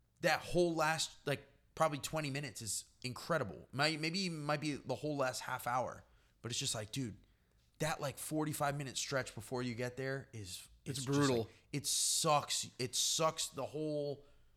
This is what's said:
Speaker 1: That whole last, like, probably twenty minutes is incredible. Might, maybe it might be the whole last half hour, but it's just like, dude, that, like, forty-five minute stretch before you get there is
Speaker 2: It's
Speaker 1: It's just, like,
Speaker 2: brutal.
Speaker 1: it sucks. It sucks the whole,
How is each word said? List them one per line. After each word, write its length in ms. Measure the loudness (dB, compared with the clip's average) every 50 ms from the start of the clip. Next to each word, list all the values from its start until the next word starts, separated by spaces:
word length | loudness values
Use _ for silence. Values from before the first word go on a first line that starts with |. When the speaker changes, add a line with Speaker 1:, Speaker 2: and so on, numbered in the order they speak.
| _ _ _ _
Speaker 1:
That 180 | 2 2 2 2
whole 360 | 0 0 4 4 6 6 6
last, 340 | 4 4 4 4 2 0 -4 -4 -6 -2
like, 200 | -2 -2 -2 -2 -14 -20 _ _ _ _
probably 240 | 2 4 4 4 0
twenty 320 | -4 -4 -4 -2 -2 -2
minutes 320 | -4 -4 -6 -6 -8 -8
is 240 | -6 -4 -4 -4 -6 -10 _ _
incredible. 640 | -8 -6 -6 -6 -2 0 2 2 2 0 -4 -10 -14 -10 0
Might, 260 | 2 2 2 4 2
maybe 280 | 0 0 0 0 -2 -2
it 40 |
might 300 | -2 -4 0 0 0 0
be 140 | 0 -2 -2
the 200 | -2 -2 -4 -4
whole 220 | -2 0 -2 0 2
last 240 | 0 0 0 -4
half 260 | -4 -4 -6 -4 -2 0
hour, 360 | 2 2 0 0 -4 -10 -14 _ _ _ _ _ _ _
but 100 | -8 -4
it's 80 | -4 -2
just 160 | 0 0 -2
like, 160 | -2 -4 -4
dude, 240 | -4 -4 -4 -4 -6 -10 -18 _ _ _ _ _ _ _ _ _ _ _
that, 200 | -2 -2 -2 -2
like, 180 | -4 -6 -4 -6
forty-five 600 | -6 -2 0 0 0 0 0 0 0 0 0 -2
minute 180 | -4 -4 -4 -4
stretch 380 | -4 0 0 0 0 -2 -6
before 280 | -10 -8 -4 -2 -2 -2
you 100 | -2 -2
get 240 | -2 -4 -4 -4 -4
there 300 | -4 -4 -4 -6 -8 -10
is 300 | -12 -12 -10 -10 -10 -12 -12 -16 -20 -14 _
Speaker 2:
It's 140 | -6 -6 -4
Speaker 1:
It's 60 | 0 2
just, 100 | 4 6
like, 80 | 6 6
Speaker 2:
brutal. 220 | 6 4 2 -2 -6 -18 _ _ -6
Speaker 1:
it 140 | -4 0 0
sucks. 800 | 2 2 4 4 2 4 4 6 6 4 4 2 -2 -2 -2 -4 -6 _
It 160 | -6 -2 0
sucks 520 | 2 2 2 2 4 2 2 2 0 -4 -4
the 180 | -4 -6 -6
whole, 580 | -4 -4 -4 -2 -2 0 0 -2 -2 -4 -6 -10 -20 -20 -20 -20 _ _